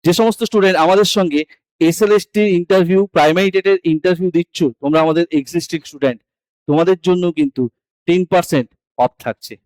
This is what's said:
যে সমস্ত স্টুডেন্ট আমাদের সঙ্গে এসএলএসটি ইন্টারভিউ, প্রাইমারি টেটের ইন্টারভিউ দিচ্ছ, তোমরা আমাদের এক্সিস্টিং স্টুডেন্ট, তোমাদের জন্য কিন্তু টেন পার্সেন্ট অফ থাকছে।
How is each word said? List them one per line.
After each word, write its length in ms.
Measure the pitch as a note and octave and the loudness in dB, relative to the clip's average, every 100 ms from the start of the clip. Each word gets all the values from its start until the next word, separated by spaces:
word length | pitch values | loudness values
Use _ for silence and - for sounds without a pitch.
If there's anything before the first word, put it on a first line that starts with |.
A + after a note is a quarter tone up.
যে 80 | E3 | 0
সমস্ত 320 | F3 A3+ - | 2 0 -2
স্টুডেন্ট 320 | A3+ G#3 F#3+ F3 | -4 0 0 2
আমাদের 280 | D#3+ G3 | 2 2
সঙ্গে 400 | G3+ G#3 F3+ D3 D#3 _ _ _ | 2 0 -2 -2 -6 _ _ _
এসএলএসটি 600 | E3 E3+ G#3 G#3 - G#3 | -2 2 2 2 0 -2
ইন্টারভিউ, 680 | G#3 F3 F3 F#3+ E3+ F#3+ G3 | 0 0 0 0 2 0 0
প্রাইমারি 440 | E3 D3+ E3 G3 | 2 2 2 0
টেটের 280 | F#3+ G3 F#3+ | 0 0 0
ইন্টারভিউ 460 | E3+ D#3 F3+ F3 F3+ | 0 0 0 0 -2
দিচ্ছ, 320 | E3+ F3 - D3+ A2+ | -2 -4 -4 -4 -2
তোমরা 200 | C#3 D#3 | -2 0
আমাদের 260 | D#3+ D#3 E3+ | 2 0 -2
এক্সিস্টিং 480 | D#3 C3 E3+ - D#3+ | -4 -4 -8 -6 -10
স্টুডেন্ট, 380 | - D3 C3+ A#2 _ _ _ _ - | -12 -4 -4 -4 _ _ _ _ -4
তোমাদের 300 | D3 F3 F#3 | 0 0 0
জন্য 300 | F3+ F3+ F3 | 0 0 -2
কিন্তু 360 | D3+ C#3+ - A#2+ _ _ _ - | -2 -4 -2 -6 _ _ _ -2
টেন 180 | F3+ | -2
পার্সেন্ট 460 | F3+ F3+ - D3 A#2 _ _ - | 0 -2 0 -4 -4 _ _ -4
অফ 120 | B2 _ | -4 _
থাকছে। 380 | A#2+ - - A2 | -12 -12 -16 -20